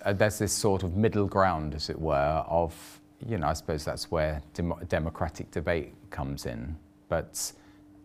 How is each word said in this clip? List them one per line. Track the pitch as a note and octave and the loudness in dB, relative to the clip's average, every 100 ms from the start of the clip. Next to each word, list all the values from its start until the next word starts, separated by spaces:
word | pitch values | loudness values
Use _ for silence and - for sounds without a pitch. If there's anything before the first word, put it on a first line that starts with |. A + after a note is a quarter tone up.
| G2+ | -2
uh, | |
there's | G2 G#2+ - | 4 4 4
this | G2 | 0
sort | - G#2+ F#2+ | 2 2 2
of | F#2+ F2+ | 2 2
middle | A2 G#2+ G2 | 4 4 2
ground, | G2 F#2+ D#2+ D2+ D2+ | 4 4 4 -2 -4
as | - | -6
it | - | -4
were, | D#2+ C#2+ D2 D#2 D2+ | 2 4 4 2 2
of, | E2 E2+ - - - - - A2+ | 2 2 -4 -16 -20 -20 -14 -6
you | G#2 | -2
know, | D2 | 0
I | |
suppose | D2+ - D2+ | -2 -2 -2
that's | D#2+ C#2+ - | -2 -6 -4
where | E2+ D#2 D2+ - | 0 0 -2 -6
demo-, | - E2+ - - | -4 -4 -4 -2
democratic | F2 D#2+ - E2 - - | -2 -2 -2 -4 -4 -8
debate | F2+ E2+ E2+ - - - | -4 0 0 -2 -12 -12
comes | - C2+ C#2 - | -8 -6 -6 -8
in. | A1+ C2 D#2 - - - | -8 -8 -10 -12 -20 -2
But, | E2 - - - - - - - - | -2 -2 -6 -8 -10 -20 -20 -20 -16